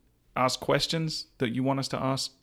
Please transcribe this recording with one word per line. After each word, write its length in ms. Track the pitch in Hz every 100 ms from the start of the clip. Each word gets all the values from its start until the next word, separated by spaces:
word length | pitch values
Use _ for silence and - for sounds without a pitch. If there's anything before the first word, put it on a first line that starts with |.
| _ _ _ -
ask 240 | 127 -
questions 680 | - 139 - 165 160 156 - _
that 140 | 123
you 120 | 123
want 160 | 131 135
us 80 | 131
to 100 | 131
ask, 340 | 131 131 - -